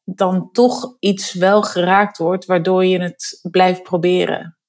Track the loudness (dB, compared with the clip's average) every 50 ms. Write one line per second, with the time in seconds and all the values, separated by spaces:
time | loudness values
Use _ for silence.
0 | -14 -10 -4 -2 -2 0 0 -2 -4 -2 0 2 2 2 2 -2 -8 -12 -10 _
1 | -2 -2 -2 -2 -4 -8 -4 0 2 4 4 4 2 0 -2 -2 0 2 2 2
2 | 2 0 -2 -4 -2 -2 -2 -2 -2 -2 0 0 2 2 2 2 2 2 2 0
3 | -2 -6 -8 -10 -12 -12 -12 -12 -8 -2 0 2 2 2 0 -2 -6 -4 -4 0
4 | 0 2 2 0 0 -2 -4 -6 -8 -12 -20 _ _